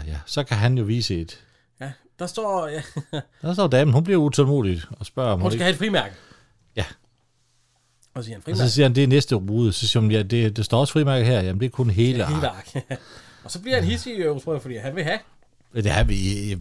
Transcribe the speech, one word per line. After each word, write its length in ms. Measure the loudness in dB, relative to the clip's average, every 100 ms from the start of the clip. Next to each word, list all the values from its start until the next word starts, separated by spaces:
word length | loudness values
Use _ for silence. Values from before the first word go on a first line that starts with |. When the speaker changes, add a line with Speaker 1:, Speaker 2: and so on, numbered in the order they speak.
| -4
Speaker 1:
ja. 120 | -10 -6
Så 180 | -6
kan 140 | -2 0
han 200 | 2 2
jo 60 |
vise 380 | 0 -2 -2 -4
et. 220 | -6 -12 _ _ _ -18
Speaker 2:
Ja, 120 | -16 -18 _ -12
der 80 | -10
står, 400 | -6 -4 -2 -4
ja. 140 | -8 -10 -12 -8
<laughs> 100 | -10 -10 _
Speaker 1:
Der 120 | -4
står 140 | 0 2
damen, 260 | 4 6
hun 100 | 4
bliver 160 | 4 4
utålmodig 600 | 4 4 4 4 2 0 -4 -14
og 60 | -10
spørger, 260 | -4 0
om 80 | 0
Speaker 2:
Hun 20 |
Speaker 1:
hun 100 | 0
Speaker 2:
skal 40 | 0
Speaker 1:
ikke 80 |
Speaker 2:
have 80 | 0
et 40 | 0
frimærke. 380 | 0 -2 -2 -10 -20 -20 _ _ _ -8
Speaker 1:
Ja. 100 | -8 -10 _ _ _ _ _ _ _ _ _ _ _
Speaker 2:
Og 100 | -12
siger 120 | -12 -12
han, 40 |
Speaker 1:
Og 40 | -6
så 60 | 0
Speaker 2:
"Frimærke?" 80 | 2
Speaker 1:
siger 140 | 4 4
han, 100 | 4
"Det 80 |
er 40 | 4
næste 280 | 4 4 0
rode." 380 | 0 2 2
Så 140 | 0 0
siger 140 | 2
hun, 100 | 4
"Ja, 120 | 2
det, 340 | 0 0 0 0
der 60 |
står 160 | 0 2
også 140 | 2
frimærke 320 | 2 2 2 2
her." 160 | 2
"Jamen, 180 | 0 -2
det 60 | -2
er 40 |
kun 200 | 0 0
hele 300 | 2 2 2
Speaker 2:
Ja, 80 | 0 -2
hele 140 | -4
Speaker 1:
ark." 260 | -6 -10 -10 -8
Speaker 2:
ark. 100 | -12 -14 -20
<laughs> 260 | -20 -20
Og 80 | -16
så 100 | -12
bliver 140 | -4 0
han 80 | 0
hidsig, 340 | -2 -6 -4
øh, 160 | -2 -2
Rosbrød, 240 | -4 -6
fordi 160 | -6 -8
han 180 | -8 -4
vil 80 |
have. 160 | -4 -4 -8 _ _ _ _ -2
Speaker 1:
Ja, 60 |
det 100 | 0
er 120 | 2
vi, 460 | 2 2 0 -2 -4 -6